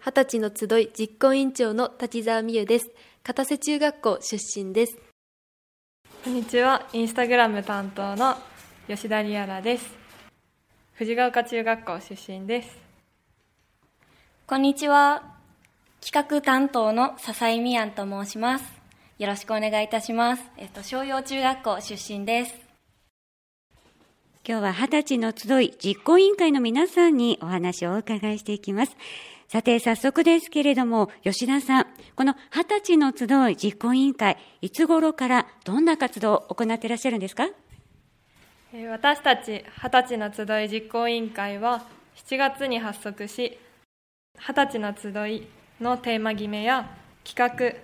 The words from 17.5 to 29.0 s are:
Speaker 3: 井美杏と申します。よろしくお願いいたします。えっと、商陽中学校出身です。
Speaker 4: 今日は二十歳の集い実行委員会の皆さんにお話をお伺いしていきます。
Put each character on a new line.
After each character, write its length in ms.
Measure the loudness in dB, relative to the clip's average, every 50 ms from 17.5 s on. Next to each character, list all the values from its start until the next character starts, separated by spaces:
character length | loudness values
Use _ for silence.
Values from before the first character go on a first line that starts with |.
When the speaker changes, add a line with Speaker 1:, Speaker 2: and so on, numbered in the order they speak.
| 0
Speaker 3:
井 80 | 0 0
美 160 | 0 0 0
杏 140 | -2 -4 -6
と 120 | -8 -8
申 260 | -8 -8 -8 -8 -10
し 60 | -8
ま 220 | -4 -2 -2 -2 -2
す。 60 | -4 -10 -18 -20 -20 _ _ _ _ _ _ -6
よ 100 | -4 -4
ろ 80 | -4
し 100 | -4 -4
く 80 | -4 -4
お 60 | -2
願 200 | -2 0 0 -2
い 60 | -2
い 20 | 0
た 140 | -2 -4 -4
し 100 | -2 -2
ま 240 | 0 0 0 0
す。 60 | -2 -6 -12 -18 -18
え 80 | -18
っ 40 | -18
と、 120 | -16 -16 -12
商 220 | -8 -8 -6 -6
陽 180 | -4 -4 -6 -6
中 180 | -6 -4 -2
学 220 | 0 -2 -2 -2 -2
校 180 | -4 -4 -4
出 320 | -6 -10 -12 -12 -12 -10 -10 -8
身 80 | -4
で 180 | -2 -2 -2 -2
す。 100 | -4 -10 -16 -20 _ _ _ _ _ _ _ _ _ _ _ _ _ _ _ _ _ _ _ _ _ _ _ _ _ _ _ _ _ _ _ _ _ _ _ -10
Speaker 4:
今 120 | -6 -4 -2
日 40 | -2
は 100 | -2 -2
二 140 | -2 -2 0
十 140 | 0 0 0
歳 160 | 0 0 -2
の 140 | -2 -2 -4
集 280 | -4 -2 2 4 4 4
い 120 | 2 0 -4 -4
実 220 | -4 -4 -2 2
行 140 | 6 6 8
委 60 | 8
員 120 | 6 6
会 160 | 4 4 4 4
の 80 | 2
皆 260 | 2 2 2 2 2
さ 220 | 2 4 6 6 6
ん 80 | 6
に 220 | 6 4 2 2 0
お 60 | -2
話 400 | -4 -2 -2 -2 -2 -2 -2 -2
を 60 | -2 -2
お 40 |
伺 360 | -2 -2 -4 -4 -2 -2 -4 -4
い 60 | -4
し 40 | -4
て 100 | -6 -6
い 80 | -6
き 140 | -4 -4 -2
ま 100 | 0 0
す。 100 | -2 -2 -6